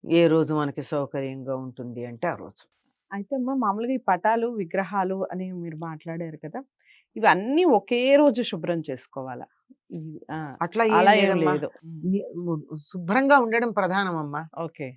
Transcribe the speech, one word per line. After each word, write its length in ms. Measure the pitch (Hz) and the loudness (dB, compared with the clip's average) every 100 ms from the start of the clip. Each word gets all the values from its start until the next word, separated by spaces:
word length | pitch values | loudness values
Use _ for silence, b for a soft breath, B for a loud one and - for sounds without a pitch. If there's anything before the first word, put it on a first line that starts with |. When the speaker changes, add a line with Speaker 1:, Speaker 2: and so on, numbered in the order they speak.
Speaker 1:
ఏ 240 | - 170 170 | 2 4 6
రోజు 280 | 160 151 156 | 4 2 0
మనకి 260 | 147 139 | -2 -4
సౌకర్యంగా 720 | 135 151 139 147 135 135 131 131 | -6 -4 -4 -6 -8 -8 -8 -8
ఉంటుంది 500 | 131 123 123 120 120 | -8 -12 -12 -10 -12
అంటే 220 | 117 175 | -6 -6
ఆ 80 | 113 | -6
రోజు. 280 | 90 - _ _ _ _ _ | -10 -20 _ _ _ _ _
Speaker 2:
అయితే 240 | 196 202 269 | -12 -6 -4
అమ్మ, 180 | 247 | -2
మామూలుగా 400 | 269 214 202 240 | -2 -2 -2 -2
ఈ 40 | 262 | -4
పటాలు, 500 | - 180 214 233 233 | 0 0 2 0 -2
విగ్రహాలు 800 | 233 170 190 180 202 185 190 190 | -4 -4 -4 -4 -2 -2 -4 -6
అని 200 | 180 185 | -6 -8
మీరు 260 | 180 170 156 | -8 -10 -10
మాట్లాడారు 600 | 165 156 170 165 170 151 | -10 -10 -10 -8 -10 -10
కదా, 220 | 151 226 277 _ b b b - | -12 -12 -14 _ b b b 2
ఇవన్నీ 480 | 208 165 214 294 359 | 4 4 2 2 4
ఒకే 500 | 220 - 240 254 285 | 4 2 0 6 8
రోజు 260 | 294 226 | 6 4
శుభ్రం 400 | 226 180 170 170 | -4 -4 -4 -4
చేసుకోవాలా? 640 | 156 127 - - 131 123 - _ _ _ _ | -4 -10 -10 -12 -10 -12 -14 _ _ _ _
ఇవి, 280 | 170 156 151 - | -14 -12 -16 -12
ఆ, 260 | 156 156 131 | -10 -10 -4
Speaker 1:
అట్లా 240 | 170 202 220 | -4 0 2
ఏం 80 | |
Speaker 2:
అలా 200 | 175 190 | 6 6
ఏం 100 | 214 | 6
Speaker 1:
లేదమ్మా. 300 | 196 185 180 | 6 4 2
Speaker 2:
లేదు. 120 | 180 - - | 0 -4 -10
ఉమ్. 180 | 165 160 170 | -16 -8 -2
Speaker 1:
ని-, 300 | 196 - 170 | -2 -2 -8
ము-, 400 | 175 156 - 156 | -6 -6 -6 -16
శుభ్రంగా 600 | - 185 170 233 277 285 | -12 -12 -2 0 6 6
ఉండడం 320 | 233 226 233 | 6 0 0
ప్రధానమమ్మా. 760 | 208 190 190 196 165 147 147 160 - | 0 0 0 0 -2 -4 -8 -10 -10
Speaker 2:
ఓకే. 300 | 165 _ 135 | -10 _ -12